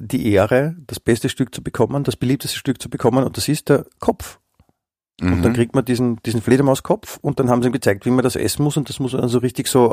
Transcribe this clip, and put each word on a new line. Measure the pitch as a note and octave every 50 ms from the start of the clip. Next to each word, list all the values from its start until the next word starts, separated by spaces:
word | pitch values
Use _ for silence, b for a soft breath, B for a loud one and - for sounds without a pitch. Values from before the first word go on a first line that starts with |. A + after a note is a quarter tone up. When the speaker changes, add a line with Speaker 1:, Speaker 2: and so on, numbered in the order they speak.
Speaker 1:
die | G#2+ G#2+ C3 B2+ - A2 G2+
Ehre, | F#2+ G2+ G#2+ B2+ B2+ C#3+ D#3 E3+ F3 C#3
das | - A#2 -
beste | - - A#2 - - C3
Stück | - - C3+ - -
zu | - -
bekommen, | - - - A2+ - C3+ C#3+ C3+
das | - A2
beliebteste | - B2+ B2 C#3 C#3 - - - -
Stück | - C3+ A#2 - -
zu | -
bekommen | - - - A#2+ A#2+ C3+ C3
und | - - -
das | - -
ist | D3+ - - -
der | C#3+ B2 - - _ _
Kopf. | - - - - - - - _ _ _ _ _ _ _ _ _ _ _ _ _ _ _ _ -
Und | - F#2 F2 F2
Speaker 2:
Mhm. | E2+
Speaker 1:
dann | A#2 A#2+
kriegt | A#2 A#2 A#2 -
man | C#3 A2+
diesen, | B2+ B2 A#2 B2+ A#2+ A2+ A2+ -
diesen | A#2 A2 A2+ -
Fledermauskopf | A2+ B2+ C3 C#3 C3+ C3+ - - - F3+ G#3+ - - - - -
und | D3 C3+ -
dann | C3+ A#2+
haben | B2 B2 A#2+
sie | B2+
ihm | A#2+
gezeigt, | B2 - A2+ G2 G2 -
wie | B2
man | B2+ C3 A#2+
das | B2+ -
essen | - - A2 - - D3
muss | D3 - D3+
und | C#3 -
das | - -
muss | C3+ B2 A#2+
man | - B2+
dann | B2
so | A#2 B2
richtig | A#2+ B2 - - A2+ -
so | - B2+ A#2+ A2+